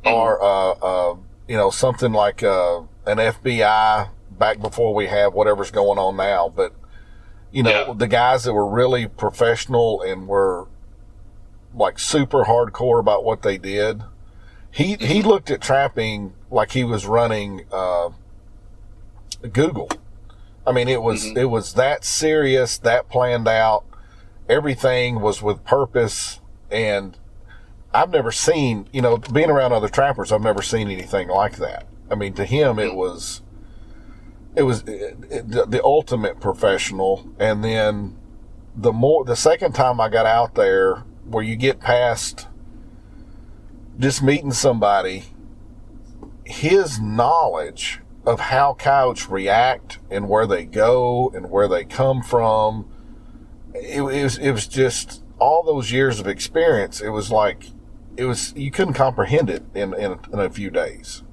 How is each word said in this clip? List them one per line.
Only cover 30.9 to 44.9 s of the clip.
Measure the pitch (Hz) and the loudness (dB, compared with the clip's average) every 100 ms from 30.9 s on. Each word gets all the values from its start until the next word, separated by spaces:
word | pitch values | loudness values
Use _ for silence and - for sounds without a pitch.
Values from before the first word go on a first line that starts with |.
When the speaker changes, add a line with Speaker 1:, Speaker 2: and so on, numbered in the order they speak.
| 92 92 101 90 | -6 -4 -4 0
Speaker 2:
like | 95 104 - | 0 0 -2
that. | 73 - - - - | -8 -8 -14 -20 -8
I | 107 | -6
mean, | 101 | -6
to | 95 98 | -6 -2
him, | 135 143 110 | 2 2 2
it | 101 | -4
Speaker 1:
Mm-hmm. | 92 | -2
Speaker 2:
was, | 92 87 - - - - - - - - - - - - - - | -6 -6 -12 -14 -18 -20 -20 -20 -18 -20 -20 -20 -20 -20 -8 0
it | |
was, | 135 113 | 2 0
it, | - 104 101 - - | -4 -10 -10 -12 -10
it, | - 113 | -10 -4
the, | 110 - | 0 0
the | - | 2
ultimate | 127 156 - 123 104 - | 4 2 0 -4 -4 -4
professional. | 104 92 107 92 - 98 95 95 - - | -4 0 2 2 -2 -2 -2 -2 -6 -2
And | 104 107 | 0 0
then | 110 110 107 104 101 - - - - - - - | -2 0 0 0 -8 -12 -20 -20 -20 -20 -16 -2
the | 117 | 0
more, | 113 131 156 127 | 2 2 2 2
the | 120 | 0
second | 160 170 185 | 2 2 0
time | - 127 120 | 2 0 2
I | 110 | 0
got | 110 113 | 2 4
out | 117 117 - | 2 2 2
there, | 98 95 95 92 - - - | 4 4 2 0 -6 -18 -8
where | 113 | -6
you | 110 113 | -4 0
get | 131 131 | 0 0
past | - 120 123 117 - - - - - - - - - - - - - - - - - - | 2 2 2 0 -6 -12 -18 -18 -18 -18 -20 -20 -20 -20 -20 -20 -20 -20 -20 -20 -20 -2
just | 131 135 | -2 2
meeting | 135 147 143 | 2 2 0
somebody, | 127 139 117 104 | 0 2 2 2